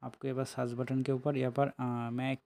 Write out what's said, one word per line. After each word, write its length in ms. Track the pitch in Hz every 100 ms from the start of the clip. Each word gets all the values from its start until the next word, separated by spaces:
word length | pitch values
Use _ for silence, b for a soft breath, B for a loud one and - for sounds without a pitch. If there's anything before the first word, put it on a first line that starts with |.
आपको 240 | 127 - 135
यहाँ 100 | 131
पर 60 |
सर्च 280 | 131 - 123
button 320 | 120 123 131
के 80 | 131
ऊपर 260 | 135 139 143
यहाँ 140 | 127
पर, 160 | 120 139
अ, 160 | - 127 120 117
मैं 220 | 120 131
एक 80 | 135